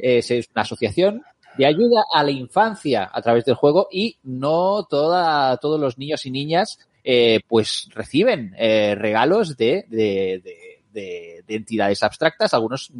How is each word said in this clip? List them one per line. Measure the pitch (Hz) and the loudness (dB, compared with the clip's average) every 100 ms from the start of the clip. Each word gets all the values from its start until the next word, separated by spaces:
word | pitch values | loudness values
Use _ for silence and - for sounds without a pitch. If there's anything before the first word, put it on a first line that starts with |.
eh, | 127 120 | 0 2
es | - 120 - | 2 -4 -2
una | 107 | -4
asociación | 107 110 104 170 196 226 - _ _ - | -4 -2 -4 2 0 0 -14 _ _ 0
de | |
ayuda | 143 156 240 220 - | 2 4 4 4 2
a | 160 | 0
la | 143 | 0
infancia | 135 123 185 226 202 147 110 92 | -2 -2 0 0 0 -2 -2 -2
a | 120 | -4
través | 117 117 | 2 2
del | 131 | 2
juego | - 143 175 - | 2 4 2 0
y | 185 226 - | -2 -4 -6
no | 131 127 143 165 190 208 | -12 -6 -2 0 0 -2
toda, | - 143 156 180 165 147 135 123 | -2 0 2 2 2 2 2 0
todos | 147 156 | -2 -2
los | 135 131 | -2 -4
niños | 143 151 131 | -8 -8 -6
y | |
niñas, | 139 147 165 214 - _ _ | -8 -2 -2 -2 -8 _ _
eh, | 131 123 117 110 - | 0 4 4 4 2
pues, | 113 104 - - | 0 0 -6 -10
reciben, | - - 143 247 175 101 - | -14 -4 0 2 0 -6 -2
eh, | 113 110 104 101 | 2 2 2 0
regalos | 107 110 139 208 165 131 | 0 2 2 2 0 0
de, | 117 185 - | 0 0 -4
de, | 113 107 98 92 92 | -2 0 0 -2 -4
de, | - - - - _ | -10 -20 -20 -20 _
de, | 104 95 87 85 85 98 | -14 -12 -12 -14 -18 -10
de | |
entidades | 110 107 110 101 101 | -10 -6 -2 0 0
abstractas. | 107 - 165 - 214 | -2 0 -2 0 0
Algunos | 123 113 135 - | 0 -2 -6 -10